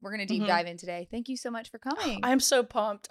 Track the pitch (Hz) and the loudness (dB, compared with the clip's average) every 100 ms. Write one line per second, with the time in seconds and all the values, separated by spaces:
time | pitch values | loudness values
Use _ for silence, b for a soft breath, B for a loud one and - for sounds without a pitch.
0 | 196 214 196 220 208 175 170 175 175 175 | -8 -6 -2 0 4 2 2 -6 -8 -8
1 | 175 226 233 254 247 233 226 226 262 330 | -6 -8 -6 -6 -6 -6 -10 -10 -6 -4
2 | 370 202 240 262 - 262 240 240 214 202 | -2 0 4 4 6 4 4 0 0 -2
3 | - | -2